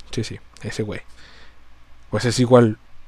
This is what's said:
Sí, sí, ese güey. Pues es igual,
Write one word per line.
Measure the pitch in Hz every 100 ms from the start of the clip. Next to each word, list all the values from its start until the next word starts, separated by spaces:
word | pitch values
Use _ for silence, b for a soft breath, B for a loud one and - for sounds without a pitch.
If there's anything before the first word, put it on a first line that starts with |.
| -
Sí, | -
sí, | 117 127 - -
ese | 107 -
güey. | 107 101 - b b b b b - - - - -
Pues | 104 123
es | 110
igual, | 120 123 113 104 - -